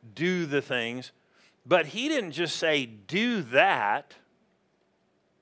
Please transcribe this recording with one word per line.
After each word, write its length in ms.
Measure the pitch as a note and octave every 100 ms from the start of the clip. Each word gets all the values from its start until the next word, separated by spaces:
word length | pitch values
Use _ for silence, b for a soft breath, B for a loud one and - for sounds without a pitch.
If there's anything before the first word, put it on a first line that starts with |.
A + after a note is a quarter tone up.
| A#2
do 320 | G#2 F3 F3+ D#3+
the 160 | C#3+
things. 520 | - B2+ A#2 B2 B2+ _ b b b b B2
But 220 | F3 D#3
he 220 | F3+ C#4
didn't 220 | D#4 F#3
just 260 | C#3 E3 -
say, 280 | E3 D3 B2
"Do 560 | A2 G2+ F3+ A#3 A3+
that." 720 | B2 C3 F#3+ D3 G#2 A#2+ - - _ _ _ _ _ _ _ _ _ _ _ _